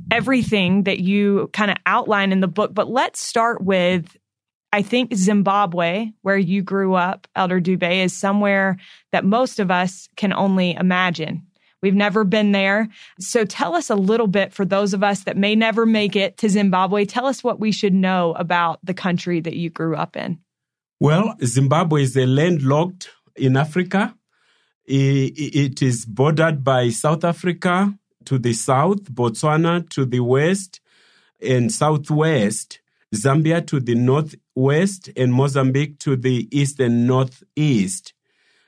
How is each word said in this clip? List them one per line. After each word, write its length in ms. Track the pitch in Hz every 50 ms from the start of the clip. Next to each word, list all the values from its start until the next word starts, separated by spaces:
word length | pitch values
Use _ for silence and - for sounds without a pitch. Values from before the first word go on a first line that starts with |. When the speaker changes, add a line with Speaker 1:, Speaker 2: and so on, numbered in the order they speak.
| - -
Speaker 1:
everything 720 | 220 233 208 254 269 247 196 - 220 202 185 175 185 202 185
that 160 | 196 190 -
you 500 | 180 185 202 202 208 202 202 196 - - -
kinda 240 | - 214 202 185 - -
outline 460 | 180 196 240 226 220 214 202 196 196 190
in 80 | 190
the 80 | 190 180
book, 260 | 160 208 214 - -
but 160 | 214 - 120
let's 300 | 220 254 320 - - -
start 420 | - - - 233 226 233 233 - 190
with, 540 | 185 196 185 180 180 185 180 160 - _ _ _ _ _ _ _ _ _ _ _ - -
I 100 | 208 196
think 320 | - 233 247 254 226 247
Zimbabwe, 960 | 190 185 202 208 202 190 196 196 202 208 180 170 175 170 170 175 208 233 220 - _ -
where 140 | 196 196
you 240 | 196 196 165 196 202
grew 340 | 185 190 190 196 196 190 185
up, 340 | 180 175 185 196 - _ - -
Elder 240 | 175 190 175 185 185
Dubé, 440 | 165 185 185 185 180 170 180 190 185
is 80 | 180 185
somewhere 680 | - - 196 196 208 202 202 196 196 190 190 185 185 - - - - _ _ -
that 120 | 170 -
most 360 | 190 214 233 262 247 - -
of 100 | 202 180
us 380 | 185 180 185 180 - - - - -
can 160 | - 214 196 -
only 420 | - 196 196 190 190 180 180 -
imagine. 720 | - 180 185 180 180 185 180 165 165 156 - - 165 - _ _ _ _ _ _ _ -
We've 120 | 196 190
never 300 | 202 202 208 185 220 214
been 280 | 185 196 214 208 208 202
there. 360 | 196 196 196 196 214 226 214 - - - - _ -
So 240 | 180 - - 240 214
tell 300 | - - - 277 269 330
us 160 | 349 - -
a 40 | 220
little 320 | 202 190 190 220 233 233
bit, 280 | 196 175 202 190 190 -
for 100 | - 196
those 300 | 175 196 196 208 196 190
of 100 | 196 208
us 200 | 202 202 190 -
that 120 | - -
may 180 | 190 196 208 214
never 300 | 220 226 226 208 226 226
make 320 | 226 220 214 208 202 -
it 220 | 202 196 - - -
to 100 | - 214
Zimbabwe, 560 | 185 214 202 196 180 185 190 185 202 208 202
tell 220 | 202 - 247 247
us 180 | 269 254 - -
what 160 | 240 208 -
we 120 | 208 220 196
should 200 | - - 202 185
know 400 | 190 185 185 190 185 175 170 - -
about 400 | 180 165 180 175 170 165 160 - -
the 120 | 175 180
country 460 | - - 185 175 170 - 180 175 165
that 140 | 165 165 -
you 140 | - 170 160
grew 260 | 160 - 165 165 156
up 220 | 156 160 - -
in. 220 | - - - 170 - _ _ _ _ _ _ _ _ _ _ _ -
Speaker 2:
Well, 380 | - 147 156 180 220 220 220 - 135
Zimbabwe 600 | 120 113 135 139 139 147 160 185 165 156 147 139
is 120 | 131 -
a 80 | 135 127
landlocked 840 | 127 131 139 160 180 175 151 135 131 139 151 170 185 185 - - - - _ _ _ -
in 220 | 113 131 131 131 139
Africa. 560 | 151 151 - 185 180 180 - 196 220 - - _ _ _ _ _ _ _ _ _ _ _ _ _ _ -
I, 40 | 135
i-, 400 | 139 135 135 139 139 135 135 -
it 460 | 156 147 - - 139 143 139 - - 151
is 240 | 127 120 - -
bordered 580 | 113 98 - 139 156 156 147 160 165 156 135 127
by 240 | 139 131 127 123 120
South 340 | 113 - - 151 165 160 175
Africa 720 | 170 165 - - 180 165 - - 180 175 185 202 202 202 - _ _ _ _ -
to 140 | - 135 131
the 160 | 113 120 113
south, 580 | 113 - - 131 131 151 185 208 202 - - 120
Botswana 760 | 123 120 117 113 - - 151 151 160 165 165 170 175 165 -
to 160 | - - 135
the 140 | 123 123 123
west 600 | 123 120 131 139 151 170 190 202 190 - - - _ _ _ _ _ _ _ _ _ _ _ - 110
and 280 | 127 127 123 120 113
southwest, 1120 | - - 151 151 156 147 147 - 151 151 156 160 156 131 101 104 - - - - - - _ _ _ _ _ - -
Zambia 520 | 104 - 139 135 156 156 160 165 170 170
to 120 | - - 139
the 160 | 123 120 120
northwest, 1160 | 117 123 127 131 151 156 156 - - _ _ - 131 131 139 143 156 190 196 196 - - - - 131
and 160 | 131 127 123
Mozambique 640 | 127 139 143 123 143 135 131 131 139 147 143 147 -
to 180 | - 151 135
the 320 | 123 120 131 127 120 - -
east 300 | 135 143 143 135 - -
and 260 | 127 120 117 120 120
northeast. 1080 | 123 131 131 131 127 - - _ _ - 147 151 151 131 107 95 95 - - - - - _ _ _ _ _ _ _ _ _ _